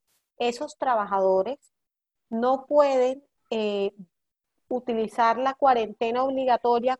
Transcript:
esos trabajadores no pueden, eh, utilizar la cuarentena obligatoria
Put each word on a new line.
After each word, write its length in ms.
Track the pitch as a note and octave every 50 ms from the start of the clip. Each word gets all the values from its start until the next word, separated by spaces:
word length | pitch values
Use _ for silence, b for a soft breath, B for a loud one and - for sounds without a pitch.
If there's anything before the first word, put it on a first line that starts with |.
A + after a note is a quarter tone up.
| _ _ _ _ _ _ _
esos 400 | - A#3+ A#3+ A#3+ - D4+ D4 -
trabajadores 800 | - D4 C4 G#3 G#3+ G3+ - G3 G3 F#3+ F#3+ F#3 F#3+ F#3+ A#3 C#4 - _ _ _ _ _ _ _ _ _ _ _ _ _ -
no 360 | A3+ A3+ A#3+ B3+ C4+ C4 C4
pueden, 560 | - D4 D4 C#4+ C#4 C4+ B3+ B3 B3+ C4 C#4 _ _ _ _ _ -
eh, 440 | A#3 A3 G#3+ G#3 G3+ G3+ G3 G3+ - G#3 F3+ _ _ _ _ _ _ _ _ _ _ _ _ -
utilizar 680 | B3 B3 B3 B3+ A3+ A3 A3 G#3 - B3+ A3+ A3+ A3+ A#3+
la 160 | C4 C4+ C4+
cuarentena 680 | - C#4+ C4+ B3+ A#3 A3 G#3+ G#3 - A#3 A3+ A#3+ B3 C4
obligatoria 760 | C4+ C4+ C4 C4 B3+ A#3 A3+ - A#3+ A#3+ A#3 A#3 B3+ C4